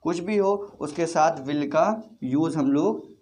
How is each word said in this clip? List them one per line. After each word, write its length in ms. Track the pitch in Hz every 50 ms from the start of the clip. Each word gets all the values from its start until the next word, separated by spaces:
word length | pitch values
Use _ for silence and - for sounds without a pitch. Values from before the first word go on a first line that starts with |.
| _
कुछ 160 | 156 175 175
भी 160 | 170 185 214
हो 160 | 208 196 190 202 202 202 - - -
उसके 260 | 139 147 147 170 170
साथ 380 | 160 170 170 151 160 165 147 135
will 200 | 131 147 147 147 139
का 340 | - 156 170 196 220 226 - - - _ -
यूज़ 340 | 131 127 143 160 165 143 156
हम 120 | 139 135 139
लोग 340 | 143 165 202 220 - - - - _